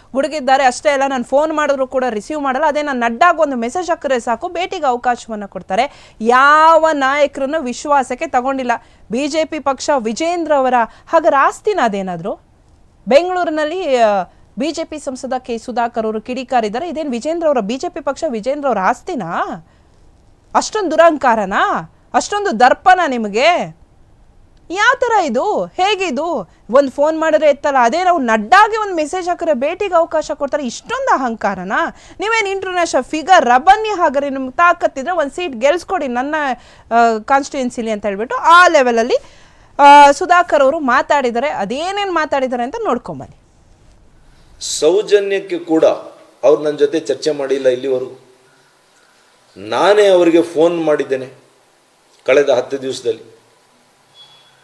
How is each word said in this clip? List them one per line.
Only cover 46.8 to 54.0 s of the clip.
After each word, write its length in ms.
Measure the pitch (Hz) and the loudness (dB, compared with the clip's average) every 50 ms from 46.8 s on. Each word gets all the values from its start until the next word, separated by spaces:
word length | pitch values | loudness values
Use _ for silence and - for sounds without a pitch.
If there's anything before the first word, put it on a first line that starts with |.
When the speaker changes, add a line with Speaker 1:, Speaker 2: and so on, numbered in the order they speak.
| 147 143 135 - | 0 0 0 -2
Speaker 2:
ಚರ್ಚೆ 320 | - - 135 127 - 156 | -4 -4 -6 -4 -4 -4
ಮಾಡಿಲ್ಲ 360 | 147 143 139 131 135 135 135 127 | -4 -4 -2 -4 -4 0 0 0
ಇಲ್ಲಿವರೆಗೂ. 580 | 127 123 127 135 127 127 127 - - - _ _ _ _ _ _ _ _ _ _ _ _ _ _ _ _ _ _ _ _ _ _ _ _ _ _ _ 92 | 0 0 -2 -4 -4 -4 -4 -8 -14 -20 _ _ _ _ _ _ _ _ _ _ _ _ _ _ _ _ _ _ _ _ _ _ _ _ _ _ _ -18
ನಾನೇ 500 | 98 107 117 123 156 190 208 208 202 196 | -10 -6 -2 0 4 4 4 6 6 6
ಅವರಿಗೆ 340 | 190 180 175 170 160 170 | 6 4 4 4 4 4
ಫೋನ್ 420 | 156 - - 139 160 175 175 170 160 | 2 2 0 2 2 2 2 0 0
ಮಾಡಿದ್ದೇನೆ 460 | 151 151 143 139 131 135 127 131 127 - - _ _ _ _ _ _ _ _ _ _ _ _ _ _ _ _ - | 0 0 0 0 -4 -4 -6 -6 -10 -18 -20 _ _ _ _ _ _ _ _ _ _ _ _ _ _ _ _ -2
ಕಳೆದ 240 | - 131 147 143 135 | 0 2 2 4 2
ಹತ್ತು 320 | 131 120 123 - 139 135 | 2 0 0 -4 -6 -8
ದಿವಸದಲ್ಲಿ. 580 | 131 131 127 - - 120 110 - - - - _ _ _ _ _ _ _ _ _ _ _ _ _ | -8 -8 -10 -8 -6 -6 -6 -6 -8 -20 -20 _ _ _ _ _ _ _ _ _ _ _ _ _